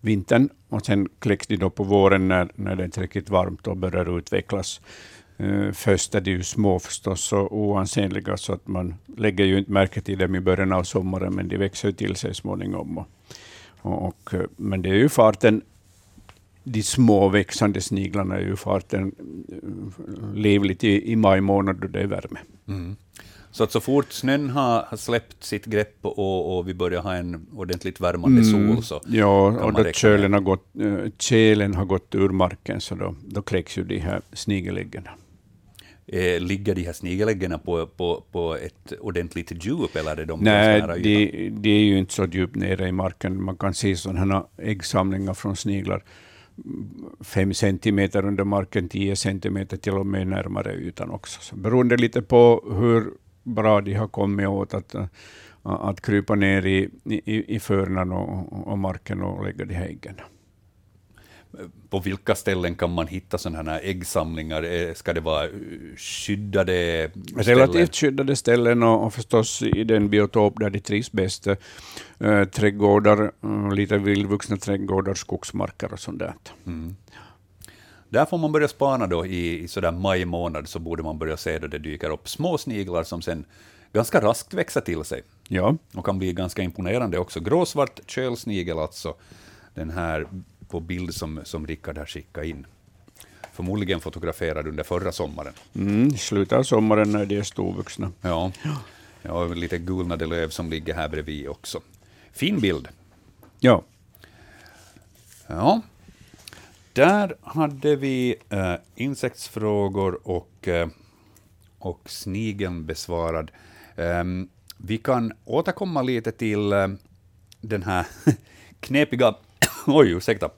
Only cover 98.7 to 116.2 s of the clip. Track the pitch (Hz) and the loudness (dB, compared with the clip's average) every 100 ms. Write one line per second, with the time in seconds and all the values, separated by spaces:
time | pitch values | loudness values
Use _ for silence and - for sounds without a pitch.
98.7 | 143 107 - - - - 85 85 85 85 | -8 -10 -20 -20 -18 -8 -4 -4 -4 -4
99.7 | 87 87 92 87 85 80 85 80 - 85 | -6 -4 -4 -2 -4 -4 -2 -4 -4 -6
100.7 | 80 80 80 78 76 76 76 69 73 - | -6 -6 -6 -6 -6 -8 -10 -10 -12 -12
101.7 | - - _ _ _ _ - 156 202 104 | -14 -14 _ _ _ _ -4 -2 0 0
102.7 | 80 - - _ _ _ _ - _ 127 | 0 -6 -20 _ _ _ _ -20 _ 4
103.7 | 113 - _ _ _ - _ - - - | 4 2 _ _ _ -20 _ -20 -20 -20
104.7 | - - - _ _ _ - - 82 120 | -20 -20 -20 _ _ _ -20 -12 -2 2
105.7 | 220 - _ - - - - - - - | 2 -2 _ -20 -20 -20 -20 -20 -20 -20
106.7 | _ _ - 147 208 196 - - 156 151 | _ _ 4 6 6 2 -4 -8 -2 -2
107.7 | 139 151 143 135 131 123 113 _ 101 92 | 0 0 2 2 0 0 -2 _ -2 -2
108.7 | 87 _ - 131 139 127 - - - 107 | -2 _ -6 -4 -2 -6 -6 -12 -4 0
109.7 | 104 101 98 95 90 - 90 - _ - | 0 0 0 -2 -2 -4 -6 -6 _ -2
110.7 | 87 82 - _ _ _ _ _ _ _ | -2 -2 -6 _ _ _ _ _ _ _
111.7 | _ 95 85 - - - 95 110 101 95 | _ -10 -10 -12 -12 -8 -6 -6 -4 -4
112.7 | 87 78 80 - 85 82 82 78 - - | -6 -8 -10 -6 -4 -2 -4 -6 -14 -20
113.7 | - - - 85 87 90 90 92 _ _ | -20 -20 -8 -4 -2 -2 -6 -8 _ _
114.7 | - 92 110 - 123 113 - - 127 175 | -18 -8 -6 -2 -2 -2 -8 -4 -2 -2
115.7 | - 190 160 127 120 | -4 -4 -2 -2 -2